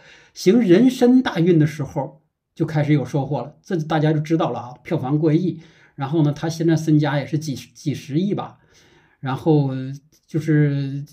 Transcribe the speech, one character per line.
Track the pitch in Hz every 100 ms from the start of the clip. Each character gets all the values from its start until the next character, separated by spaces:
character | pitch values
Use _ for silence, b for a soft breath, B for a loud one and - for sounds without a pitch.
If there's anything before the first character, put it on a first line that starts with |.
| B B B
行 | - 180 233
人 | 196 180 254
参 | - 247 254
大 | 247 175
运 | 175 160
的 | 151
时 | - 135
候 | 147 131 - _ _ _
就 | - 151
开 | 156
始 | 139
有 | 147 120
收 | 147 127
获 | 147
了， | - -
这 | - 175
大 | 151 156
家 | 151
就 | 151
知 | 156 160
道 | 147
了 | 120
啊， | 120 -
票 | - 165
房 | 127 151
过 | 160
亿， | 160 185 - B B B -
然 | 135
后 | 165
呢， | 147
他 | 143 165
现 | 160 165
在 | 160
身 | - 151
家 | 147 143
也 | 120
是 | 147
几， | 151 117
几 | - _ 151
十 | 123 - 147
亿 | 202
吧， | 135 - - b b b b b b
然 | 131 131
后 | 165 151 135 131 131 143 _ _ _
就 | 156
是， | 156 151 147 139 139 143 147